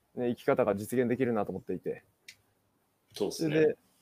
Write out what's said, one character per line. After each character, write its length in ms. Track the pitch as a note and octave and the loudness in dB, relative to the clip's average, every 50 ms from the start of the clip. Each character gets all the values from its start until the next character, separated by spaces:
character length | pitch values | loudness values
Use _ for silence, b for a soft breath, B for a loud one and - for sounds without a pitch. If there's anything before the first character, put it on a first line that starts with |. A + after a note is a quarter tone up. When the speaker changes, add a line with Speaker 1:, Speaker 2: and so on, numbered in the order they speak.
| _ _ _ A#2 | _ _ _ -4
Speaker 1:
う 40 | |
ん。 0 | |
Speaker 2:
ね、 80 | B2 A#2+ | -2 -2
生 60 | A#2 | -2
き 80 | - - | 0 0
方 220 | - C3+ - B2 | 0 2 4 4
が 100 | G#2 G2+ | 2 2
実 240 | G2 G#2+ - B2 B2 | 0 -2 -2 0 0
現 100 | B2+ A#2 | 2 2
で 80 | B2 A#2+ | 2 0
き 80 | C3+ | 0
る 80 | A#2+ A#2 | 0 0
な 120 | G#2+ G2+ | 0 -2
と 60 | - | -2
思 100 | F2+ F#2 | -6 -10
っ 20 | - | -6
て 100 | - F#2 | -6 -8
い 60 | F2+ | -6
て。 240 | - E2+ - - - _ _ _ _ - - _ _ _ _ _ _ _ _ _ _ _ _ _ _ _ - | -4 -6 -6 -8 -10 _ _ _ _ -20 -20 _ _ _ _ _ _ _ _ _ _ _ _ _ _ _ -6
Speaker 1:
そ 120 | - G#2 | -4 -4
う 20 | F2 | -4
っ 20 | |
す 160 | - - D#3+ D#3 | -2 -4 -4 0
ね。 80 | D3 | 2
Speaker 2:
そ 60 | D#3+ | 4
れ 60 | D#3 D3+ | 4 4
で、 100 | - - _ _ _ _ | 2 -2 _ _ _ _